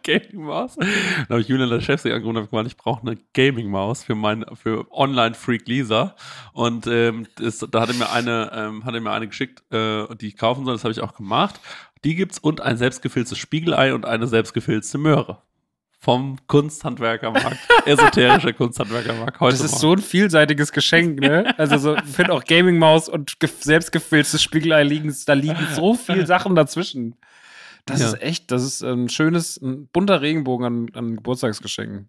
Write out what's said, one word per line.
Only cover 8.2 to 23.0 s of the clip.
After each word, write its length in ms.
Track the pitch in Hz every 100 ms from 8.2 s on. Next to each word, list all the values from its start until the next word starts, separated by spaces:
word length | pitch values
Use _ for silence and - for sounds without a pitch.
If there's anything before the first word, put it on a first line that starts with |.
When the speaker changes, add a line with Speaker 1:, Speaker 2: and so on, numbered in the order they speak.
| 120 117 107
Speaker 1:
ähm, 320 | 113 107 107 117
hatte 140 | 117
mir 120 | 110
eine 180 | 107 110
geschickt, 340 | - 131 _ _
äh, 320 | 113 110 107 107 117
die 100 | 107
ich 100 | -
kaufen 280 | 113 127 131
soll. 100 | 117
Das 80 |
hab 80 | 117
ich 100 | 110
auch 140 | 110 -
gemacht. 440 | 101 117 196 - - - - _
Die 100 | 147
gibt's 240 | 165 190 -
und 240 | 151 135
ein 160 | 127 117
selbstgefilztes 640 | 123 - 131 - 117 -
Spiegelei 560 | - 156 170 147 135 127
und 100 | 107
eine 220 | 113 120
selbstgefilzte 720 | 113 110 - 117 110 - 143
Möhre. 420 | 151 143 - - _ _ _ _ _ _
Vom 400 | - 123 139 131 -
Kunsthandwerkermarkt. 1120 | - 147 - 151 123 113 113 117 113 - - -
Speaker 2:
<laughs> 160 | 466 -
Speaker 1:
Esoterischer 680 | 143 440 - 123 415 -
Kunsthandwerkermarkt. 840 | - 123 - 104 117 117 117 113 -
Heute 180 | 127 131
Speaker 2:
Das 80 | 147
ist 60 |
Speaker 1:
Morgen. 100 | 143
Speaker 2:
so 120 | 156
ein 80 | 185
vielseitiges 680 | - 180 202 160 151 147 147
Geschenk, 480 | - - 165 170 139
ne? 380 | 139 160 233 262
Also 200 | 151 147
so, 160 | 143 151
ich 80 |
find 260 | 147 135 180
auch 140 | 156
Gaming-Maus 640 | - 165 185 170 160 160